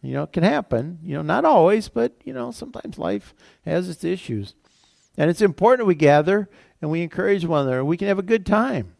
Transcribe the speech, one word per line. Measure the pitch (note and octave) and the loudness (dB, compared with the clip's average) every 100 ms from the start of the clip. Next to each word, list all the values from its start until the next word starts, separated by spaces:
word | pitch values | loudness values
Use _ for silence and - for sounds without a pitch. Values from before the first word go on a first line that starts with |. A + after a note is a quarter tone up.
You | C3+ | -6
know, | C3+ | -6
it | D#3 | -4
can | - | 0
happen. | E3+ D4 G3+ A#2 C#3+ E3+ | 2 0 -2 -4 -4 -10
You | D#3+ | -10
know, | C#3+ | -8
not | D#3 G3 D#4+ | -2 0 4
always, | C4 E3 G#3+ G#3 | 6 6 4 -2
but, | - A#3+ _ | -4 -4 _
you | - | -14
know, | - A#3+ | -10 -10
sometimes | - - - - - | -10 -14 -14 -14 -8
life | E2+ G#3 - _ _ _ - | -6 -6 -8 _ _ _ -4
has | D#3+ F3+ | -4 -4
its | E3 | -8
issues. | E3 F3+ - A2+ G2 _ _ _ _ _ _ - | -6 -6 -6 -8 -8 _ _ _ _ _ _ -2
And | D3+ | 0
it's | F3 | 2
important | G#3 D3 G#3+ B3+ A3 | 0 2 2 4 2
we | |
gather | E3 D3 D3 D3+ G3 G3+ _ _ _ | 4 6 6 4 0 -2 _ _ _
and | D#3 | -6
we | D#3+ | -4
encourage | E3+ - F#3+ G3+ E3+ | -4 -4 0 0 0
one | D#3 C3+ | 0 0
another. | B2+ C3+ | 0 -2
We | E3+ | -2
can | G3+ | 0
have | G3 | -2
a | |
good | F#3+ A3+ | 0 0
time. | F#3 G3+ B3 G#3 G2 _ | 2 0 0 -4 -8 _